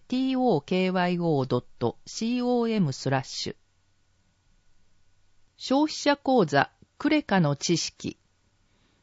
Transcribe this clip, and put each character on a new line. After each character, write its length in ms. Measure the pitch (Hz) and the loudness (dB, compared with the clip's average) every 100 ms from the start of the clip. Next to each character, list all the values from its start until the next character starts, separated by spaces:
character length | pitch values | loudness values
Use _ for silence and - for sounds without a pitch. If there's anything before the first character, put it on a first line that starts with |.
| - | -4
テ 60 | 254 | -2
ィ 120 | 262 | -2
ー 80 | 262 | 0
オ 200 | 254 165 | 2 0
ー 40 | |
ケ 260 | - 185 185 | 0 0 0
ー 40 | |
ワ 140 | 185 180 | 0 0
イ 120 | 180 | 0
オ 240 | 170 147 | 0 0
ー 20 | 131 | 0
ド 140 | 123 | -2
ッ 40 | - - | -4 -4
ト 180 | 120 - - | -4 -4 -12
シ 320 | - 220 247 | -6 -4 -2
ー 80 | 247 | 0
オ 220 | 247 233 | 0 0
ー 40 | |
エ 80 | 220 | 0
ム 100 | 160 | 0
ス 180 | 131 139 | -2 -2
ラ 120 | 135 | -2
ッ 40 | 131 | -2
シ 260 | - - | -8 -10
ュ。 40 | - _ _ _ _ _ _ _ _ _ _ _ - _ _ _ _ _ _ _ - | -10 _ _ _ _ _ _ _ _ _ _ _ -20 _ _ _ _ _ _ _ -12
消 280 | - 269 302 | -2 0 0
費 100 | - | 0
者 220 | 285 285 | 0 0
講 280 | - 262 165 | 2 2 4
座、 240 | 139 - _ _ - | 2 0 _ _ -4
ク 120 | - | 0
レ 140 | 302 | 0
カ 160 | - 190 | 2 2
の 160 | 151 143 | 2 0
知 220 | - 170 | -2 -2
識。 400 | - - - - _ _ _ _ _ _ _ _ | -2 -10 -12 -12 _ _ _ _ _ _ _ _